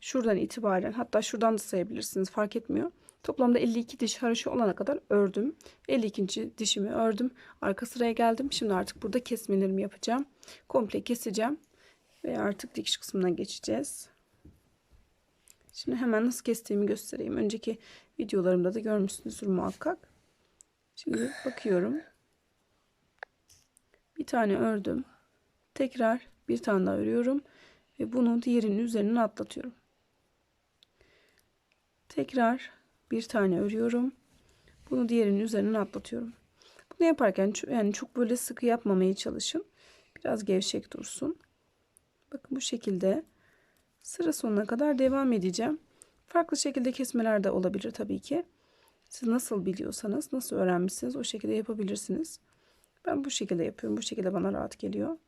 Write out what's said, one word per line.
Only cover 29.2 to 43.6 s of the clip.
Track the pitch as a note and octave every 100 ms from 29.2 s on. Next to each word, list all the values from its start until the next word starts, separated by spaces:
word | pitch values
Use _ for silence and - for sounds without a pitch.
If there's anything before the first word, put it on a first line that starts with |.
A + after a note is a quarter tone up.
| A3 - - - B3 - _ _ _ _ _ _ _ _ _ _ _ _ _ _ _ _ _ _ _ _ _ _ _
Tekrar | - C4+ C4 A3+ B3+ - - _ _ -
bir | A3+
tane | A3 A3+ G3 F3+
örüyorum. | G3+ A3 A#3 A#3+ B3+ - _ _ _ _ _ - -
Bunu | B3+ A#3+
diğerinin | A#3 G#3 G3
üzerinden | A3 G#3+ G3+ A3
atlatıyorum. | G3 G3+ - A#3 A#3 - _ _ _ - -
Bunu | - E4
yaparken | D4+ A#3 F#3 G3
ço-, | G#3+ -
yani | A#3+ G3+
çok | G3+ - -
böyle | A#3 A#3+
sıkı | - A#3+ A#3+
yapmamaya | A3+ G#3+ F#3+ F#3
çalışın. | G3 - - - D#4+ G4+ _ - - _ -
Biraz | - A3+ G3+
gevşek | F#3+ G3 G#3+ -
dursun. | - - - C#4+ F4 _ _ _ _ _ _ _ _ _
Bakın | C4+ - C4+
bu |
şekilde | - A#3+ A3+ F#3+ F#3+ A#3 D#4+ _ _ _